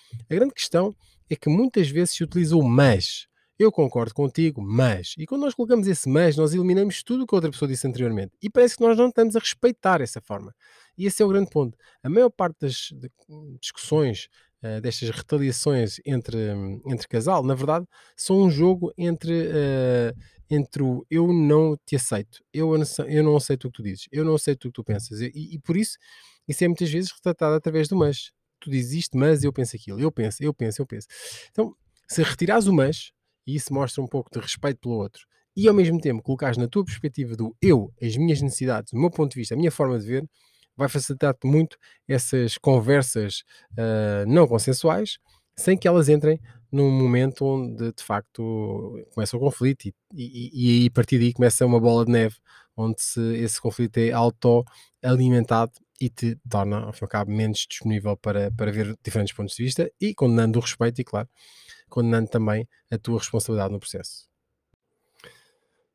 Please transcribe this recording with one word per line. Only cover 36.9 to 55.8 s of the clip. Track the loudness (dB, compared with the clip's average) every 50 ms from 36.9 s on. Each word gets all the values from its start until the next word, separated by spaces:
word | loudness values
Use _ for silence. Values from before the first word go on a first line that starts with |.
| -8 -8 -8 -8 -6 -6 -8 -8 -6
do | -6 -6 -8 -4 0 4
eu, | 4 4 4 4 -2 -10 -8 -6
as | -4 -2
minhas | 0 0 0 0 0
necessidades, | 0 -4 -4 -4 -4 -2 -2 -4 -4 -6 -2
o | 0
meu | 0 0
ponto | 0 0 -2 -2 -2
de | -6
vista, | -8 -6 -4
a |
minha | 0 0 0
forma | 0 0 -2 0 0 -2
de | -4
ver, | -4 -4 -4 -4 -6 _ _ _ _ _ _ _ _ _
vai | -4 -4 -2
facilitar-te | -2 -4 -4 -4 -4 -2 0 -2 -2 _ 0
muito | 2 2 2 2 0 -4 _ _ _ _ _ _ -4
essas | -4 -2 -2 -2 -2 0 0 -2 -4 -2
conversas, | 2 4 4 4 4 4 2 2 2 0 -2 -4 -4 -4 -6 -10 -14 _ _ -20 _ _ -8 -6
ah, | -2 -2 0 0 0 0 0 -2 0
não | 2 6 6 6 6
consensuais, | 4 0 0 0 -2 0 0 0 0 0 -2 -6 -8 -14 _ _ _ _ _ _ _
sem | -4 2 2 2
que | 2 4
elas | 4 4 4 6 6
entrem | 4 4 4 2 0 0 -2 -14 -20 -20 _ -4 0
num | 2 2 4
momento | 4 4 4 4 4 2 2 0 -2 -2 -2
onde, | -2 -2 -2 -4 -6 -8 -6 -6 -6 -6
de | -8 -8
facto, | -6 -6 -6 -6 _ _ -8 -6 -4 -4 -4 -4 -4 -6 -8 -8 -10 -12 -14 -16 _ -6
começa | -6 -6 -4 -4
o | -2
conflito | -2 -2 0 0 0 0 0 -2 -6
e, | -14 -14 _ _ _ -14
e, | -14 -12 -12 -12 -12 -14 -10 -4
e | 0 2 4 6 6
aí, | 4 4
a |
partir | 4 2 2 2 4 4
daí, | 4 2 2
começa | 4 4 4 4 4 2
uma | 4 4 4
bola | 6 6 4 4 4
de | 4
neve, | 4 2 2 0 -2 _ _ _ -20 -20 _ _ -8
onde | -4 -4 -4 -2 -4
se, | -6 -6 -4 -2 -2 -2 0
esse | -2 -2 -4 -4 -4
conflito | -4 -4 -2 -2 -4 -2 0 0
é | 0 2
autoalimentado | 2 2 2 0 0 2 2 4 4 4 2 -2 _ -20 -20 _ _ _ 0 0 2 4 4 4 4 2 2 2 2 0 0 0 _ _